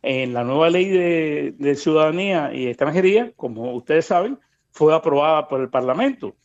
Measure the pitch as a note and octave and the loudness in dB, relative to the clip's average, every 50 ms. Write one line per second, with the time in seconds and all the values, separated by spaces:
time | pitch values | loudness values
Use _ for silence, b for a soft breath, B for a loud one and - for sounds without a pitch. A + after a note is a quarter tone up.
0 | _ - C3+ C3 C3 B2+ B2 A#2+ A#2+ A#2+ C3 D3 D#3+ E3 E3+ F3+ F3+ G3 F#3+ F#3 | _ -4 -4 -4 -4 -4 -4 -6 -4 -2 0 2 2 2 2 2 0 2 0 0
1 | F3+ F3 E3+ E3 D#3+ D#3 D3 D3 C#3+ C#3 - - C#3 C#3+ C#3+ C#3 - E3+ D#3 D#3 | 2 2 0 0 0 -2 -4 -4 -6 -6 -8 -4 -2 -2 -2 0 0 2 2 4
2 | D#3 D#3 D#3+ F3 F#3+ G3+ F#3+ E3+ D3 C3+ A2+ C3 C3 B2 A#2+ - - D3 D3+ F3 | 4 2 0 -2 -2 -2 -2 -2 -2 -4 -6 -6 -6 -6 -4 -2 -2 -2 0 2
3 | F#3 F#3 G3 G#3+ A#3+ A#3 - _ - B2+ A2+ G#2+ A#2 B2 B2 A#2+ A#2 _ D3+ D#3+ | 2 4 4 2 0 0 -10 _ -10 -10 -10 -8 -8 -8 -8 -10 -4 _ 0 0
4 | E3 - F#3+ F3 F3+ A3+ C#4 - _ _ _ _ _ _ _ - D3+ D#3 D#3 D#3+ | 2 2 0 0 0 0 -6 -10 _ _ _ _ _ _ _ 2 2 4 4 4
5 | D#3+ E3 C#3+ C#3+ C#3+ D#3 D#3+ D3+ D3+ - C#3 C3 C3 B2 - C3 B2+ B2+ B2+ E3 | 2 2 2 2 4 4 2 2 0 -2 -4 -4 -4 -2 -2 -2 0 0 0 0
6 | A#3+ C#4 C4 - - G#2 - _ _ | 0 -2 -2 -4 -10 -14 -14 _ _